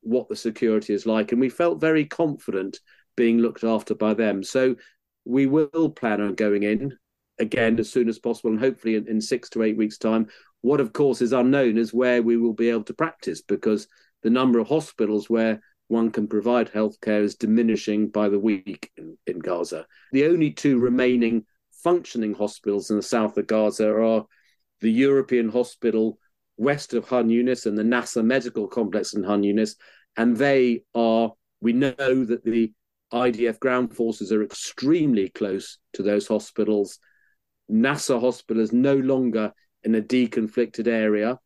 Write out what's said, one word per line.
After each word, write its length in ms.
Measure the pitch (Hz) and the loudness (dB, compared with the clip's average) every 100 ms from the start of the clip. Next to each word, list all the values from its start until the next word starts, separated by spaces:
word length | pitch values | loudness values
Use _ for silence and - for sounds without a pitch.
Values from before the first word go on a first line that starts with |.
what 280 | 113 123 - | -2 -4 -2
the 60 | 110 | -6
security 580 | 117 110 113 107 104 | -6 -2 0 0 0
is 120 | 101 113 | -4 0
like. 260 | 110 107 | -2 0
And 100 | 120 | 0
we 80 | 131 | 0
felt 320 | - 170 160 | 0 -2 0
very 240 | 160 160 151 | 0 2 0
confident 760 | - 165 139 - 95 95 - _ _ _ - | -2 -4 -4 -8 -6 -6 -10 _ _ _ 0
being 220 | 117 117 | 2 4
looked 240 | 117 113 | 2 0
after 300 | 113 110 - | -2 -2 -4
by 220 | 107 107 107 | -2 -2 0
them. 280 | 110 98 | 0 -2
So 320 | 95 131 131 120 - _ _ _ - | -2 0 0 -2 -10 _ _ _ -4
we 200 | 127 135 | 0 2
will 420 | 151 147 165 156 | 2 0 0 -2
plan 320 | 156 120 104 | -2 -4 -2
on 140 | 104 - | -2 -2
going 280 | 107 101 | 0 2
in 340 | 104 107 139 - _ _ _ - | 0 -2 -4 -10 _ _ _ -6
again 400 | 113 127 113 113 | -4 0 0 0
as 120 | 107 | 0
soon 160 | 127 117 | 0 0
as 120 | 110 | -2
possible, 320 | 123 110 120 | -6 -4 -2
and 80 | 110 | 0
hopefully 340 | 131 127 113 | 0 -2 -2
in, 140 | 110 107 | -2 -2
in 120 | 110 | -4
six 300 | 107 123 - | -2 -4 -4
to 140 | 117 | -2
eight 120 | 110 107 | 0 0
weeks' 220 | 107 - | -2 -2
time. 300 | 113 113 110 - _ _ | 0 0 -2 -6 _ _
What, 160 | 120 143 | 0 2
of 140 | 123 | 0
course, 300 | - 143 123 | 0 0 2
is 100 | 123 | 0
unknown 460 | 127 123 139 127 110 | 2 4 4 4 2
is 120 | 113 | 0
where 300 | 117 127 123 | 0 2 2
we 160 | 117 117 | 2 2
will 160 | 117 | 0
be 160 | 110 117 | 0 0
able 140 | 117 | 0
to 100 | 107 | -4
practice, 480 | - 160 - - 80 | -4 -4 -4 -8 -8
because 460 | - 101 107 107 - _ _ _ | -4 -2 0 -2 -4 _ _ _
the 80 | 113 | 0
number 300 | 123 131 120 | 2 4 2
of 80 | 107 | 2
hospitals 600 | 156 147 - 107 107 101 | -2 -2 -4 -2 -2 0
where 320 | 113 113 110 _ _ _ | 0 0 -2 _ _ _
one 240 | 113 113 | 0 0
can 160 | 107 107 | -2 -2
provide 440 | 110 107 120 110 | -2 0 0 0
healthcare 520 | 107 110 - - 107 | -2 -2 -2 -2 0
is 100 | 104 | 0
diminishing 760 | - 110 113 113 107 - 104 104 | -2 0 2 2 0 -2 -2 0
by 200 | 107 104 | 0 0
the 80 | 101 | 0
week 540 | 110 101 95 92 - - | 0 -2 -6 -14 -16 -18
in, 220 | 80 80 - | -20 -14 -10
in 140 | 90 | -8
Gaza. 480 | 82 87 87 82 - _ _ | -6 -6 -6 -8 -14 _ _
The 160 | 135 151 | 0 2
only 240 | 175 151 | 4 2
two 260 | - 147 127 | 0 2 2
remaining 680 | 123 123 127 127 117 113 - _ _ | 2 2 2 2 2 0 -4 _ _
functioning 640 | - 170 175 - 120 110 101 | -6 0 0 0 -6 -4 -4
hospitals 560 | 104 - - 101 95 | -6 -4 -4 -4 -2
in 60 | 107 | -4
the 40 | |
south 380 | - 113 90 - | 0 -2 0 -2
of 80 | - | -2
Gaza 440 | 110 107 - 107 | 0 0 0 0
are 360 | 107 113 110 107 _ _ _ _ _ | 2 2 0 -2 _ _ _ _ _
the 100 | 113 | 0
European 580 | 113 135 139 131 123 113 | 2 4 4 2 0 0
Hospital 680 | 117 120 - 117 110 110 - _ _ _ - | 0 -2 -2 -2 2 0 -2 _ _ _ -4
west 360 | 123 147 - | -2 -2 -4
of 140 | 120 110 | -6 -2
Khan 220 | 127 113 | 0 2
Yunis 360 | 117 123 127 113 | 2 2 -2 -2
and 100 | 104 | -2
the 80 | |
Nasser 380 | 110 123 123 - | 0 0 -2 -2
Medical 460 | 110 135 127 117 101 | 2 0 -2 -6 -6
Complex 460 | - 107 104 92 | -4 -2 -2 -4
in 100 | - | -6
Khan 180 | 92 104 | -2 0
Yunis. 360 | 101 104 107 - - _ _ - | 2 0 -2 -4 -20 _ _ -2
And 220 | 117 113 | 0 2
they 460 | 139 139 127 117 _ | 2 4 2 0 _
are, 380 | 117 113 113 113 - _ _ | -2 2 2 0 -4 _ _
we 140 | 113 | -2
know 220 | 120 139 127 | 0 0 -2
that 460 | 135 131 120 120 | 0 0 0 -2
the 280 | 113 113 110 _ _ _ _ | 0 0 0 _ _ _ _
I 200 | 117 123 | -2 0
D 160 | 110 117 | 0 -2
F 120 | 110 | 0
ground 360 | 131 127 123 - | -2 0 -2 -2
forces 360 | 117 110 98 | -4 -2 -2
are 120 | 107 | -2
extremely 840 | 107 - - - 131 170 151 113 95 | -2 -8 -12 -6 0 2 2 2 0
close 500 | - 104 95 - - _ | -4 -4 -4 -8 -20 _
to 100 | - | -6
those 240 | 98 104 101 | 0 0 0
hospitals. 720 | 107 - - 104 104 98 - _ _ _ _ _ _ _ | -4 -4 -4 0 0 -2 -6 _ _ _ _ _ _ _
Nasser 520 | 110 131 143 - 127 | 0 2 0 -2 0
Hospital 420 | 127 120 - 113 | 0 -2 -4 -2
is 100 | 110 | 2
no 240 | 120 139 139 | 2 4 2
longer 580 | 131 131 127 110 104 - _ _ | 2 0 0 0 -4 -8 _ _
in 120 | 107 113 | -2 -2
a 60 | |
deconflicted 840 | 107 127 120 120 107 - 117 - 113 | 0 0 0 -2 -4 -2 -4 -2 -2
area. 520 | 113 107 104 110 131 | 0 0 0 -2 -4